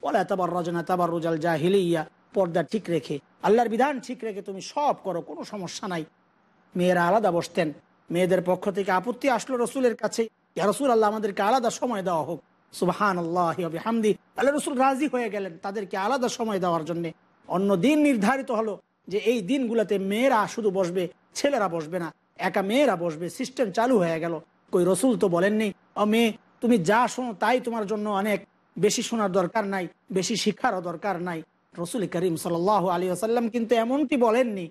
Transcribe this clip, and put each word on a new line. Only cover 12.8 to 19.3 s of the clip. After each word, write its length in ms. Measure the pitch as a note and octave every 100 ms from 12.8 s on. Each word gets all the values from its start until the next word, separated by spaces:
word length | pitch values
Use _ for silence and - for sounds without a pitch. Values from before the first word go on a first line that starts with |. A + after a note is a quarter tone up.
| F3 E3+ G#3 F3+ E3 F3+ E3+ D#3+
ওয়া 80 | E3
বিহামদি, 460 | D#3+ A3 A#3 G#3+ F3+ _ -
আল্লাহ 180 | B3+ D4
রসুল 220 | E4+ B3+
রাজি 300 | C4+ C4 D4
হয়ে 220 | B3 A3+
গেলেন 280 | G3+ F#3+ E3
তাদেরকে 360 | G3 G#3 F#3 G3
আলাদা 320 | G3+ C4+ A#3+
সময় 300 | - A3 G3
দেওয়ার 260 | F3+ E3 D#3
জন্যে। 260 | E3+ E3 - _ _ -
অন্য 280 | F3 G3+ F#3+
দিন 240 | A#3 D4+
নির্ধারিত 520 | D4 A#3+ G3+ C4+ C4
হলো, 280 | A3 A3 F3 _ _ -
যে 100 | F#3+
এই 240 | G3